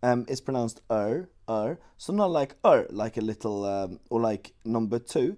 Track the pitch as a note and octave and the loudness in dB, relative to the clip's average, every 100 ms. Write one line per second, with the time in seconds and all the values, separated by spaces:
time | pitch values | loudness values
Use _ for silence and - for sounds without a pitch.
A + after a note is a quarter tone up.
0 | B2 B2 A#2+ C3 - C3 A#2 - - A2 | 4 2 0 -6 -4 -2 -2 -6 -2 0
1 | G#2 C3+ F3+ _ - A2+ G#2+ E3+ - _ | 0 -2 -4 _ -4 -2 -2 -4 -12 _
2 | - G3+ F#3+ E3 C#3 - A3 C#3+ - G2 | -4 0 2 2 -2 2 6 6 4 -4
3 | G#2+ A2+ A2 G#2+ A#2 G#2 G2+ G2 F#2+ F2+ | -4 -2 -4 -2 -4 -2 -2 -2 -4 -8
4 | _ A#2 A#2 G#2 - _ A#2 A#2 A2 A#2 | _ 0 0 -2 -6 _ -4 -2 0 -2
5 | A#2+ - C3 | -2 0 0